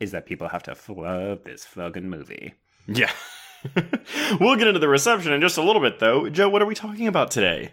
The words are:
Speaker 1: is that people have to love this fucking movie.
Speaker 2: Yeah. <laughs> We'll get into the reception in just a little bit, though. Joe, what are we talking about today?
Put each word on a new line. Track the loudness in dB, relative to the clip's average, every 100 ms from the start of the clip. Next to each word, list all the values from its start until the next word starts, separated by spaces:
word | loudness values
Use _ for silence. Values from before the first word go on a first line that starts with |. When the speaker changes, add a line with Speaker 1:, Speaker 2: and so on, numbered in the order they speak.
Speaker 1:
is | -10
that | -10 -10
people | -10 -8
have | -8
to | -10 -16 -16
love | -12 -8 -6 -6 -8 -12
this | -20
fucking | -18 -12 -10 -10 -10
movie. | -12 -14 -16 -18 -20 _ _ -6
Speaker 2:
Yeah. | -2 0 -2
<laughs> | -14 -20 -20 -16 -6 -4 -2 -4 -6 -4 -2 2
We'll | 4 4
get | 4
into | 4
the | 4
reception | 4 4 2 2
in | 2
just | 2 2
a |
little | 2 4
bit, | 2 2
though. | 2 4 2
Joe, | 2 2
what | 4
are | 0
we | -4
talking | -10 -6 -2
about | 0 0
today? | 2 0 0 -6